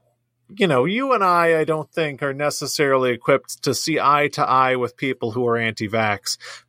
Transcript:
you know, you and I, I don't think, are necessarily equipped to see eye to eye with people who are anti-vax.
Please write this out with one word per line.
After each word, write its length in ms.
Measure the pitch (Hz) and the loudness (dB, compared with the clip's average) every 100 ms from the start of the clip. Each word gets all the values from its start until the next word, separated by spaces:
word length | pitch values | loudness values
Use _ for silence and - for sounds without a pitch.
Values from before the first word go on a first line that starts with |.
| _ _ _ _ _ 196 | _ _ _ _ _ -2
you 120 | 190 | 2
know, 180 | 127 151 | 2 2
you 280 | 220 269 | -2 0
and 100 | 233 | 2
I, 360 | 185 175 170 160 | 2 4 4 2
I 40 | 156 | 0
don't 260 | 156 - | -4 -4
think, 300 | - 156 135 | -4 -4 -4
are 100 | 143 | -6
necessarily 760 | 139 147 - 139 - 143 135 127 | -2 -4 -4 -6 0 2 4 2
equipped 520 | 117 - 135 - - | 0 2 0 0 -6
to 100 | 143 | -4
see 260 | 117 - 151 | -2 -2 0
eye 300 | 127 147 147 | 2 2 0
to 80 | - 135 | -2 0
eye 280 | 131 131 127 | 2 2 0
with 180 | 120 - | -4 -4
people 340 | 135 127 117 | -4 -4 -4
who 140 | 117 120 | -2 0
are 100 | 117 | 0
anti-vax. 800 | 113 110 107 113 110 101 - - - - | -2 -4 -2 0 0 -2 -6 -10 -12 -20